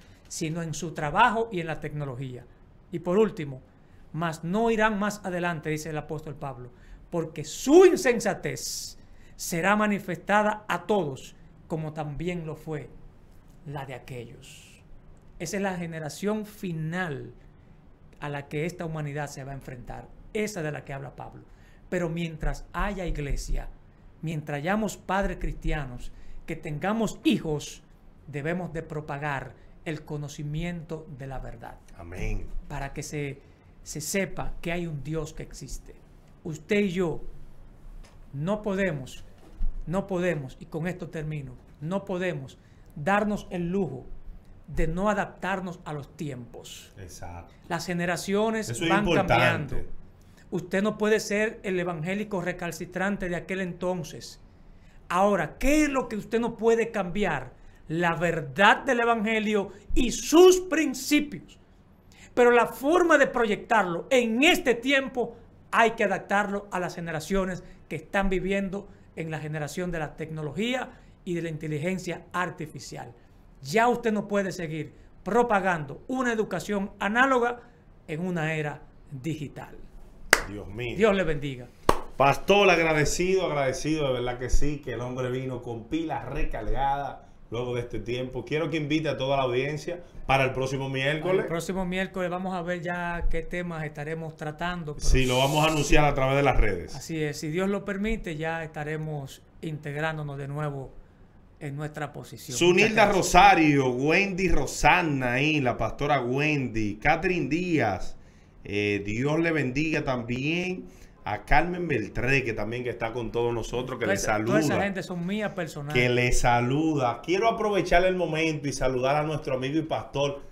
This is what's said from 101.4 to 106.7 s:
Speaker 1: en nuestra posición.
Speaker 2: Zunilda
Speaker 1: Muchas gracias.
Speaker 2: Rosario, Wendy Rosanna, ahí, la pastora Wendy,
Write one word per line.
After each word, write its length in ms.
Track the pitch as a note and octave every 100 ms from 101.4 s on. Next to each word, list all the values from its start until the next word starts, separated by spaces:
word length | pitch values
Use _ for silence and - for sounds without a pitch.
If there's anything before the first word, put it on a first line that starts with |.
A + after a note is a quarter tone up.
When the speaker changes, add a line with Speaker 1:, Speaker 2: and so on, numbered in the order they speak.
| - -
Speaker 1:
en 160 | D3 C#3+
nuestra 360 | D3+ D#3 D3
posición. 440 | C#3+ B2 A2+ - B2
Speaker 2:
Zunilda 320 | F3 F#3 A3
Speaker 1:
Muchas 60 | A3
gracias. 200 | G3+ F#3+
Speaker 2:
Rosario, 720 | - F3+ G3+ F3 D3+ C#3+ B2+
Wendy 600 | B2 C#3+ F3 G3 F3+ F3+
Rosanna, 840 | D#3+ B2+ - D3+ F3+ E3 C3+ B2+
ahí, 280 | B2 D3+ D3+
la 160 | B2+ -
pastora 440 | G#2+ - C#3+ C#3
Wendy, 720 | A#2+ C3+ D3+ C#3+ B2